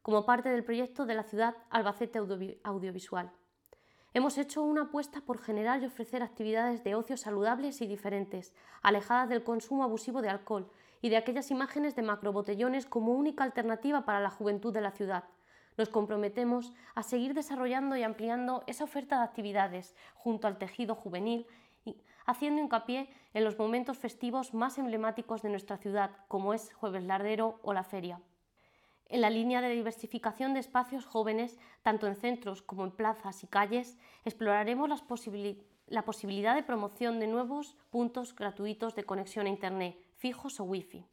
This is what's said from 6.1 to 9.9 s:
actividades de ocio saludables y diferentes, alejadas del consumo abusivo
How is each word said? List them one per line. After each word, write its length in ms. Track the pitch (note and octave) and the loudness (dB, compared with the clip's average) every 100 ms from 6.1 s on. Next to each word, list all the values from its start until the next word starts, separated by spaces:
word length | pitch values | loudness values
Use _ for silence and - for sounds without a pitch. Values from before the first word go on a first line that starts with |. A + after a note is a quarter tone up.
| B3+ | -4
actividades 600 | A#3 - G#3+ A3 A#3+ A#3+ | -4 -4 0 2 2 2
de 120 | A#3 | 0
ocio 240 | G#3 A#3 C4 | 0 0 -4
saludables 640 | - G#3 G#3 C4 C#4 C4+ | -2 2 2 2 -2 -4
y 40 | A3 | -4
diferentes, 680 | G3+ G3+ G3+ G3 G3 F3+ _ - - | -4 -2 -2 -4 -6 -10 _ -20 4
alejadas 480 | G3+ G3+ G3+ A#3+ B3+ | 6 6 4 2 4
del 160 | A#3+ | 0
consumo 400 | A#3 A#3 - C#4 | 0 -2 0 0
abusivo 380 | C4 | 0